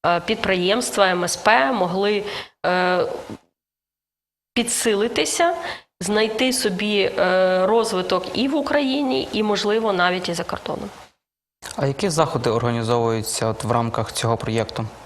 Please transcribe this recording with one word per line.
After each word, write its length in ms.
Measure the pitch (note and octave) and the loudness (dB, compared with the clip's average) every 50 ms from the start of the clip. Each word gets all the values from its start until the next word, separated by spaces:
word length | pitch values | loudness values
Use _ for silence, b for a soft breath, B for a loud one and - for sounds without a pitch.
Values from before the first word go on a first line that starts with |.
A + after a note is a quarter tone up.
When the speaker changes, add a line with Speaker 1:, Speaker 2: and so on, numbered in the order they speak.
| - | 2
Speaker 1:
е, 140 | D#3 F3 F3 | 2 2 2
підприємства, 840 | E3+ - A3 G#3+ - - F#3+ F3+ F3+ F#3 G#3 B3 A#3+ - - G#3 G3 | 0 -2 -2 -2 0 0 0 2 2 2 2 0 0 -2 2 4 4
М 180 | F#3 F3+ F3+ F3+ | 4 4 0 0
С 120 | E3+ - | -2 -4
П 360 | - - A3 A3 B3 C4+ C4+ | 0 4 4 6 6 4 2
могли, 520 | B3+ G#3+ F#3 F3 F3 F#3+ G3 G#3 G#3+ G3+ G#3 B B B B B B B - | 2 0 0 0 0 0 0 0 0 0 -2 B B B B B B B -2
е, 400 | F3+ F3+ F3+ F3+ F3+ F3+ F3+ D#3+ D#3+ - - - - A2 - _ _ _ _ _ _ _ _ _ _ _ _ _ _ _ _ _ _ _ _ _ _ _ | 0 2 2 2 2 2 2 0 -2 -4 -10 -10 -12 -14 -16 _ _ _ _ _ _ _ _ _ _ _ _ _ _ _ _ _ _ _ _ _ _ _
підсилитися, 1000 | A#3+ A#3 A#3 - - - A#3 G#3 G3 G#3 A#3+ A#3+ D#4 D#4 - - - E4+ E4+ E4+ E4+ B B B B B B _ _ | -4 -2 -2 -2 -2 0 0 2 2 0 0 0 0 -2 -2 0 0 2 0 0 -2 B B B B B B _ _
знайти 520 | F#3 F3+ G#3 G#3+ A3 A3 A3+ A3+ C4 B3+ B3 | -4 0 2 2 2 0 0 0 0 0 0
собі, 580 | B3+ - G#3+ F#3 F3+ G3+ G#3 G#3 G3+ F#3+ - - | 0 0 -2 -2 0 -2 0 2 2 2 0 2
е, 480 | - - F#3 F#3 F#3 F#3 F#3 F#3 F#3 F#3 | 2 2 2 4 4 4 2 2 2 2
розвиток 600 | F#3+ A3 A#3 A3 A3 F#3+ F#3 F3+ F#3 F#3+ F3+ F3+ - - | 4 4 2 2 2 -2 -4 0 0 0 -2 -2 -2 -2
і 140 | F#3 A#3+ | -2 -2
в 80 | C#4 C#4+ | 0 0
Україні, 720 | D4+ C#4 - - D4 C#4+ C4 C4 C#4+ C#4+ C4 C4 C3 - - | -2 -2 0 0 0 2 0 0 -2 -2 0 -2 -2 -2 -2
і, 120 | - G#3 G#3+ | -2 -2 0
можливо, 500 | G#3+ G#3 G3 G3+ G#3 G#3 A3+ A3 A3 G3 | 0 0 0 0 0 0 0 0 0 2
навіть 360 | F3+ F3 F3+ F3+ F#3 F3+ - | 2 2 2 2 0 -4 -4
і 40 | E3+ | -4
за 100 | E3+ E3+ | -4 -6
кордоном. 460 | - - - - - - - - G3+ - - - - _ _ _ _ _ _ _ _ _ _ - - - | -6 -8 -8 -6 -8 -8 -8 -8 -12 -12 -16 -20 -20 _ _ _ _ _ _ _ _ _ _ -16 -12 -6
Speaker 2:
А 80 | - C#3 | -2 -2
які 240 | C#3 C3+ - - G3 | -2 -2 -2 -2 0
заходи 400 | D#3 D#3 D#3+ D3 - C#3 A#2 B2 | 2 2 2 2 0 0 0 2
організовуються 1000 | A2 A#2 A#2 A#2+ A#2 A#2 A2+ A2 A#2+ A#2+ A#2 A#2 A2+ A2+ G#2 - - - A#2 | 0 2 0 0 0 0 0 0 2 2 2 2 0 0 -2 -4 -4 -2 -2
от 160 | A2 G#2+ - - | -2 -2 -2 -2
в 80 | A2 | 0
рамках 400 | A#2+ A#2 A#2 A#2 A2+ - A2+ - | 2 2 2 0 -2 -2 -4 -4
цього 260 | - - - A#2 A#2 | -4 -2 0 0 0
проєкту? 480 | A2 - - A2 A2+ G#2+ - - - A2+ G#2+ - - - | 0 -2 -2 -2 -2 -2 -2 -4 -6 -6 -6 -10 -16 -20